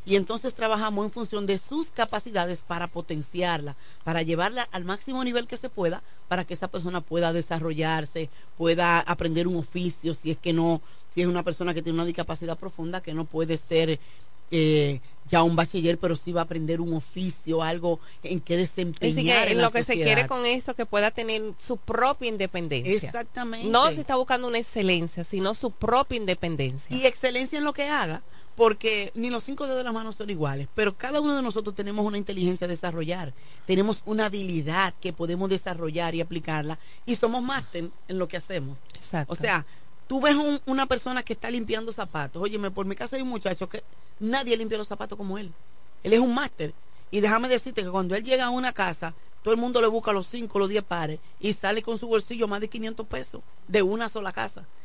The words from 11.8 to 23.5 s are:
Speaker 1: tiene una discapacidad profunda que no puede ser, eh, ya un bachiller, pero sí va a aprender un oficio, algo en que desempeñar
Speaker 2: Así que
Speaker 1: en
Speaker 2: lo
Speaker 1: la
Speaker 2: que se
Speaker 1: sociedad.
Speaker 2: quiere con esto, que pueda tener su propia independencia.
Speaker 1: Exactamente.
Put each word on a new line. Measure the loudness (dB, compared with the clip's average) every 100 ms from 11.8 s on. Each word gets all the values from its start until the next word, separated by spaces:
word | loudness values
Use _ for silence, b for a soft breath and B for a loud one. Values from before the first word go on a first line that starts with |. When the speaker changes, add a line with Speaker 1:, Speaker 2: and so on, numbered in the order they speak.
Speaker 1:
tiene | 0 0
una | 0
discapacidad | 0 -2 -4 -4 -6
profunda | -6 -6 -4 -4
que | -4
no | -4 -2
puede | 0 0 0
ser, | 2 4 4 2 b b b -10 0
eh, | 4 6 6 4 0 b -8 2
ya | 6
un | 6 4
bachiller, | 2 2 2 2
pero | 2
sí | 0 0
va | -2
a |
aprender | 0 -2 0 0
un | 0
oficio, | -2 -2 -4 -4 -4 -2 0
algo | 0 0 0 0 B B
en | -4 -2
que | 2 2
desempeñar | 2 0 -2 2 2 4 6 6
Speaker 2:
Así | 6
que |
Speaker 1:
en | 6
Speaker 2:
lo |
Speaker 1:
la | 4
Speaker 2:
que | 4
se | 2
Speaker 1:
sociedad. | 2 4
Speaker 2:
quiere | 4 4
con | 0
esto, | 2 0 -2
que | -4
pueda | 0 2 2
tener | 2 -2 -2 -4 -6
su | -4 -4
propia | -2 2 2 2 -2
independencia. | -2 -2 -2 -2 -2 2
Speaker 1:
Exactamente. | 0 0 -6 -6 -6 -6